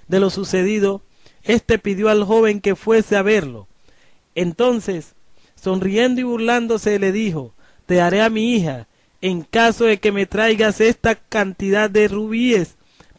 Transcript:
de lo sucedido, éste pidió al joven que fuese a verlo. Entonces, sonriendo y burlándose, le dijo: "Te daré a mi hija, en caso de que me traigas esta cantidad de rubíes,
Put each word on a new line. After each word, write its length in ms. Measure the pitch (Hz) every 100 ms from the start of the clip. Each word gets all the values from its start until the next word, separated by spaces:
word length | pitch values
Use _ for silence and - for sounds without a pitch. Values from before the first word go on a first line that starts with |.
| -
de 120 | 190
lo 120 | 196
sucedido, 720 | 190 190 185 190 214 196 196 - _ - _
éste 340 | - 226 - 220
pidió 320 | 208 190 214
al 140 | 214
joven 360 | 196 226 220 208
que 160 | 202 190
fuese 400 | 220 226 214 202
a 60 |
verlo. 460 | 196 214 143 113 95 _ _ _ _ - _
Entonces, 800 | 165 180 160 247 233 196 175 - - - - _ _
sonriendo 640 | 190 190 190 208 254 254
y 20 |
burlándose, 760 | 247 233 226 240 233 220 214 202
le 140 | 196
dijo: 420 | 202 214 156 120 - _ _ -
"Te 100 | 180
daré 260 | 175 196
a 100 | 226
mi 240 | 220 226 233
hija, 320 | 160 127 113 _ _ _
en 220 | 185 175
caso 420 | - 226 240 - 226
de 140 | 202
que 120 | 208
me 140 | 202 190
traigas 560 | 208 226 220 214 196
esta 340 | 220 240 233 220
cantidad 720 | _ 220 196 185 196 202 214
de 180 | 208 208
rubíes, 680 | 202 214 226 247 214 160 _ _ _ _